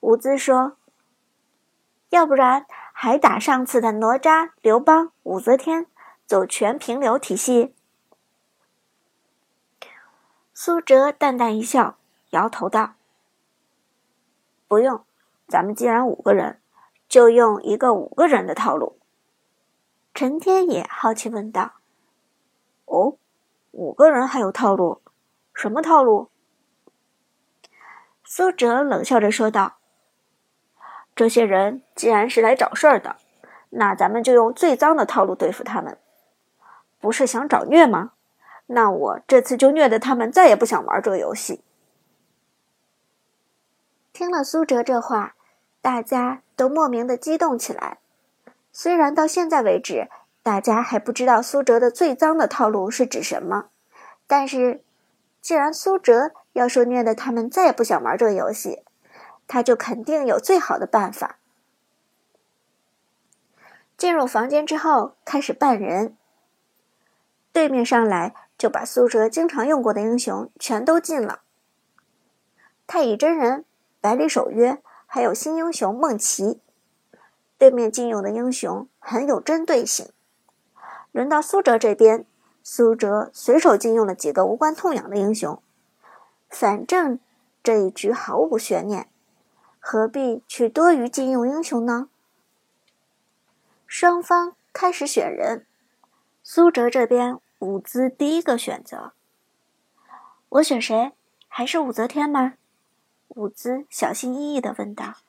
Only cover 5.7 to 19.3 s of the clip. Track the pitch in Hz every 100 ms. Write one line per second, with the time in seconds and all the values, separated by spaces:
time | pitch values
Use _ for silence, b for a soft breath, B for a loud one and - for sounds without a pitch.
5.7 | 330 339 b b b _ 202 190 - 208
6.7 | 269 - 240 269 254 277 185 - 247 247
7.7 | _ _ _ _ _ _ _ _ _ _
8.7 | _ _ _ _ _ _ _ _ _ _
9.7 | _ B B B B B B _ - -
10.7 | 339 - 262 277 285 285 247 233 220 233
11.7 | 269 208 - _ _ _ 170 214 - 185
12.7 | 214 220 _ _ _ _ _ _ _ _
13.7 | _ _ _ _ _ _ _ _ _ _
14.7 | 208 254 226 _ _ _ _ _ 170 185
15.7 | 214 240 233 254 - - 202 185 - _
16.7 | b b b _ 254 240 233 233 208 -
17.7 | 208 254 208 - - 339 254 185 - -
18.7 | 151 127 _ _ _ _